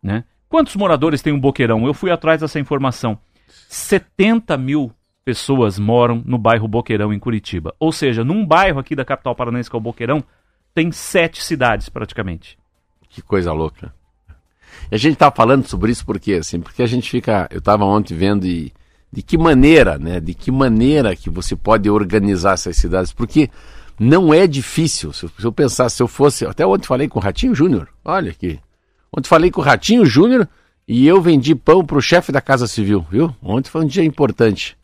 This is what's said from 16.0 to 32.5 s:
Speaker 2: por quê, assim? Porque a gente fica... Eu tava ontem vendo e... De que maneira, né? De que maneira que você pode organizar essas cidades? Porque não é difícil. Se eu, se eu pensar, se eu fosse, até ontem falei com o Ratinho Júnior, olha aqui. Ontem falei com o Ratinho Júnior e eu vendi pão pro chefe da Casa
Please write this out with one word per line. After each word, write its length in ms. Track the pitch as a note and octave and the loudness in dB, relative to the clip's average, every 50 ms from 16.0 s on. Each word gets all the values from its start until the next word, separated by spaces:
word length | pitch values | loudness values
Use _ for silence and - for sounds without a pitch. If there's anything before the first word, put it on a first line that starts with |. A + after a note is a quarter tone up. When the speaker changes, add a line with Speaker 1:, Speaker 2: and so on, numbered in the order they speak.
| - | -6
Speaker 2:
por 160 | - G#2 F#2 | -8 -8 -8
quê, 160 | - - G2 | -4 -2 -2
assim? 240 | F2 D#2 - - F2 | -2 -2 -4 -8 -10
Porque 220 | E2+ - - - | -10 -10 -6 -4
a 60 | B2 | -2
gente 200 | A2+ B2 B2 A#2+ | -2 -2 -4 -4
fica... 400 | - - B2 - - A2 G2 F2 - | -4 -6 -4 -2 0 -2 -2 -2 -4
Eu 100 | - F2+ | -8 -6
tava 240 | - - G#2 G#2 G#2 | 0 0 2 2 2
ontem 300 | G2 G2+ A2 G2+ - F2+ | 2 2 0 0 -2 -4
vendo 320 | D#2+ F#2 G2 G#2 G2+ F#2 | -2 0 0 0 0 -2
e... 260 | F2+ F2 E2+ D#2 C2 _ _ _ _ _ _ _ _ - | -4 -4 -6 -8 -10 _ _ _ _ _ _ _ _ -16
De 80 | - | -16
que 160 | - _ - | -6 _ -2
maneira, 640 | D#3+ D#3+ E3 D3 B2+ C3 D3 E3 D#3 A#2+ F#2+ D#2 C#2 | 2 4 4 6 6 6 8 8 8 6 4 2 -4
né? 200 | C#2+ D#2+ F2+ F2 | -6 -6 -6 -6
De 140 | D#2 D#2+ F2 | -6 -8 -10
que 160 | - - - | -8 -6 -4
maneira 680 | B2+ C3+ C3+ B2+ A2+ A2 A#2 C3 D3+ D3+ B2+ G#2+ F2+ | 0 0 2 2 2 2 2 2 2 2 2 0 -2
que 140 | - - - | -4 -8 -8
você 260 | - F2+ E2+ - F2+ | -8 -6 -6 -6 -6
pode 320 | D#2+ - G#2 A2 A2 G2 G#2 | -6 0 0 0 2 2 2
organizar 640 | G#2 G#2+ G#2 F2+ F#2 G#2+ G2 G2+ G2 F2+ E2 G2+ F#2+ | 2 2 0 0 0 0 0 0 -2 0 0 0 0
essas 240 | F2 - F2+ F2 | 0 -4 -4 -2
cidades? 360 | - - - F2 F#2 F#2 F2 - | -2 -2 0 -2 -2 -2 -4 -4
Porque 380 | - A#2+ A#2 - D#3 D3 A#2 - - - - - - - - - - | -6 -8 0 2 0 0 0 -4 -16 -20 -20 -20 -20 -20 -20 -8 -2
não 340 | G#2 A#2+ D3+ F#3 F#3+ D#3+ D3+ | 2 4 4 6 6 6 6
é 140 | E3 G3 | 6 4
difícil. 680 | F3+ C#3+ C3+ A#2+ - - - E3 D3+ - - - D2+ C#2+ | 4 2 -2 -8 -4 -2 -2 -2 -2 -2 -6 -10 -10 -12
Se 120 | - - | -12 -14
eu, 60 | E2+ - | -14 -12
se 80 | - G2 | -6 -6
eu 60 | A#2 | -6
pensar, 380 | A2+ - D3+ C3+ - - B2+ A2+ | -2 0 -2 -2 0 0 -2 -2
se 120 | - - | 0 -2
eu 60 | B2+ | -2
fosse, 360 | A2+ - - C3+ D3 C3 - - | -4 0 2 2 2 2 0 -6
até 220 | - G#2 - D#3+ | -8 -4 -2 0
ontem 220 | F#3+ G3 G3 - | 0 0 0 -2
falei 200 | - C3+ B2+ C#3+ | -2 -2 -2 -2
com 120 | - - A#2+ | -2 -4 -4
o 20 | |
Ratinho 320 | F#2 G2+ - - - C4 A#3 | -4 -4 -4 -2 -2 -2 2
Júnior, 360 | B2+ D3+ F#3 C#3+ F#2+ D2 _ _ _ _ | 2 2 2 2 0 -4 _ _ _ _
olha 280 | - E3 G3 E3 F#2 | -6 -4 -4 -4 -6
aqui. 280 | D#2+ _ - F2+ D#2 - _ _ _ _ _ _ _ _ _ _ - | -10 _ -8 -8 -8 -8 _ _ _ _ _ _ _ _ _ _ -10
Ontem 120 | - C3 | -8 0
falei 240 | - F3+ D#3+ E3 F3+ | 2 2 4 4 2
com 100 | - F#3 | 0 0
o 20 | D3 | 0
Ratinho 440 | C#3+ B2+ - - - A3 B3 G#3+ | 0 0 0 2 2 4 4 4
Júnior 400 | C#3+ G#2+ C3 F3+ A#3+ B3+ B3+ G3 - _ _ _ _ _ _ _ | 6 6 6 4 6 4 2 2 0 _ _ _ _ _ _ _
e 180 | - A#2 A#2+ C3 | -4 0 4 4
eu 160 | D3+ F3 G3 | 6 6 6
vendi 320 | E3 F3 E3 C#3 A#2+ C#3+ D#3+ | 4 4 2 4 4 2 0
pão 320 | B2+ - - D#3+ F#3+ F3+ | 2 4 4 4 4 4
pro 160 | C#3+ D3+ C#3+ | 0 -2 -2
chefe 300 | B2 - E3+ F3 - - | 0 2 2 2 2 2
da 100 | C#3 C#3 | -4 -4
Casa 240 | - - | 0 0